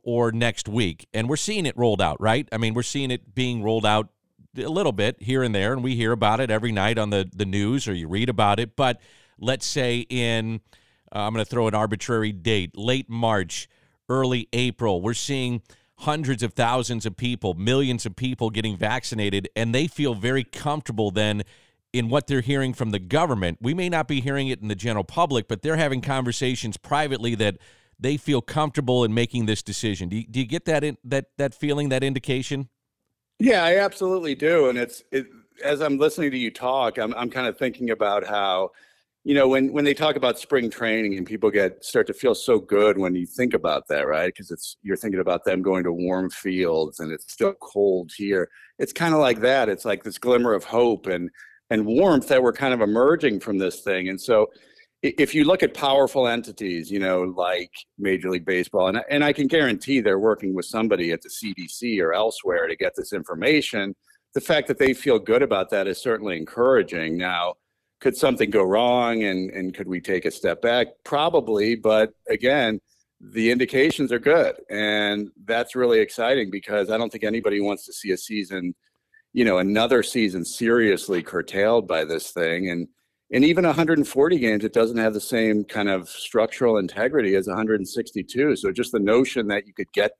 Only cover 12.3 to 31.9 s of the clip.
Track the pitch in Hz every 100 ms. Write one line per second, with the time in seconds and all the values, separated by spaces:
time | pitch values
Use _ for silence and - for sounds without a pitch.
12.3 | 95 85 107 90 - 110 131 117 117 117
13.3 | 104 87 - - _ _ _ - 127 127
14.3 | 127 - 117 123 - 117 90 101 117 -
15.3 | 135 123 120 - _ _ _ - 156 135
16.3 | 131 117 - 117 127 117 117 110 90 120
17.3 | 123 101 85 107 131 135 120 113 90 127
18.3 | 127 113 110 110 92 107 110 - 110 101
19.3 | 98 98 - 117 123 160 - 143 107 120
20.3 | 135 123 - 147 151 - 110 104 95 107
21.3 | 104 104 _ _ _ _ 123 113 143 143
22.3 | 139 123 139 131 - 117 101 90 147 170
23.3 | 110 92 82 117 170 180 165 151 139 135
24.3 | 139 135 120 107 101 117 107 90 - 170
25.3 | 127 - 107 147 160 151 131 135 135 123
26.3 | 113 131 127 117 - - 143 151 127 120
27.3 | 110 107 87 - _ _ - 131 143 -
28.3 | 131 - 156 156 151 127 123 117 113 120
29.3 | 123 110 107 - 98 113 92 87 107 113
30.3 | 113 120 160 - 151 151 - 123 135 135
31.3 | - 139 - 147 147 147